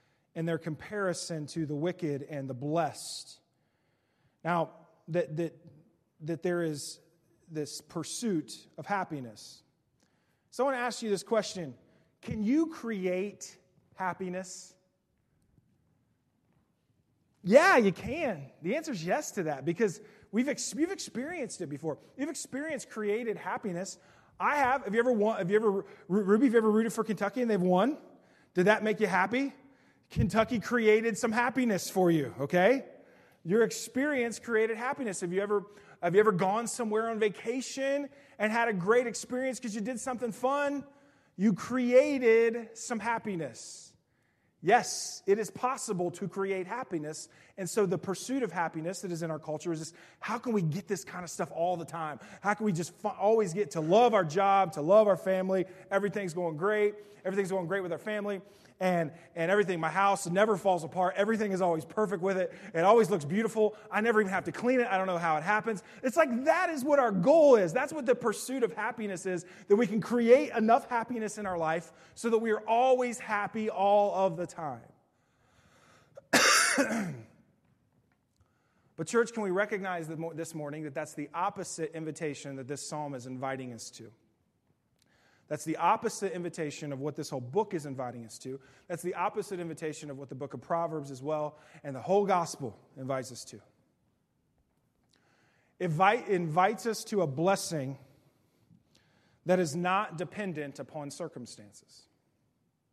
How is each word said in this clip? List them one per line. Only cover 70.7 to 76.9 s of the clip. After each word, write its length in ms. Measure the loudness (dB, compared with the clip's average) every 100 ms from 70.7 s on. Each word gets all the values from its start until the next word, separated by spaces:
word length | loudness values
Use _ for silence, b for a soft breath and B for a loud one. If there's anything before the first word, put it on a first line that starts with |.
| 4 4
happiness 500 | -4 -4 -6 -8 -6
in 80 | -6
our 100 | -2
life 360 | 0 -2 -4 -18 B B
so 120 | 0
that 80 | 2
we 120 | 2
are 120 | 0 2
always 540 | 4 6 4 2 -4
happy 500 | -4 -4 -2 -4 -4
all 440 | 0 4 6 4
of 220 | 2 0 0
the 120 | -8
time. 320 | -8 -8 -10 -14 _ _ _ b b b b b b b b b -20 -2
<coughs> 920 | 2 4 4 2 2 0